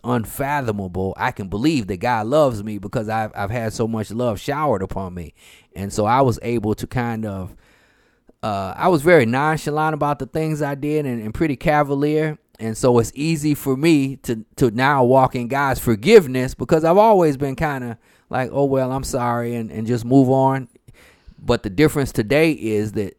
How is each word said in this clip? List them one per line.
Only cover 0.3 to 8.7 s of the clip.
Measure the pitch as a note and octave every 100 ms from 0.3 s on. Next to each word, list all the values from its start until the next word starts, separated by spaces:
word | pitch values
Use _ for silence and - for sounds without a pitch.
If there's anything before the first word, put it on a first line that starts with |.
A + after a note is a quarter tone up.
| - C#3 D3 A#2+ G2+ F#2+ F2+ F#2+ -
I | B2+
can | - F#2+
believe | G2+ D3+ D3 G2
that | F#2
God | A#2+ A2+ G#2+
loves | D3+ C#3 G#2+
me | G#2+ G#2
because | G2 B2 G#2+
I've, | A2 A2
I've | - G2+
had | A#2+ A2
so | - A2+
much | A2 G#2
love | A2 B2 G2
showered | - C#3 D3+ G2
upon | F#2+ F#2+ F#2+
me. | F2+ D2+ - - - _
And | D#2+ G2
so | -
I | G#2+ B2+
was | C3+ G#2+
able | A#2 A#2+ G#2 G#2
to | -
kind | B2+ A#2+ A2
of, | A2 F#2+ F#2 - _ _ _ _ _ _ _ _
uh, | A2 G2 F#2+